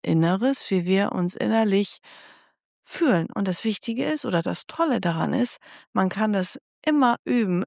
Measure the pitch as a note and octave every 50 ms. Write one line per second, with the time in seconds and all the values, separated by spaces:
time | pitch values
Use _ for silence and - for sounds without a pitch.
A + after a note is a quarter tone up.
0 | - - E3 D#3+ E3 E3+ F#3 F#3+ A#3 C4+ C#4 - - - G3 F#3 E3+ F3+ F#3+ G3
1 | G3+ - - F#3 F3 F3+ - - - G#3+ A3 A3+ A3 G#3 F#3+ G3+ G3+ - - -
2 | _ - - - - - - _ _ _ _ _ _ _ _ _ - - - -
3 | E4+ C#4+ G3+ E3+ E3 - - - G3 F#3+ F3 - - A3+ G3+ - - A#3 A3+ A#3+
4 | C#4+ D4+ D#4 D4 - A3 F#3 E3 E3+ F#3 F3 - - - - - E4+ D#4+ B3 G3+
5 | F#3+ F3 E3 E3 D#3+ D3 C#3+ F#3+ B3 A#3 - - - - - - - _ - G3+
6 | F#3+ F#3 - G3 A3 G#3+ G#3 G3 F#3 - - - _ _ _ _ - D4+ D4+ D4
7 | C4+ A#3+ A#3+ - - - B3 A#3+ A3 F#3 F3+ F3 -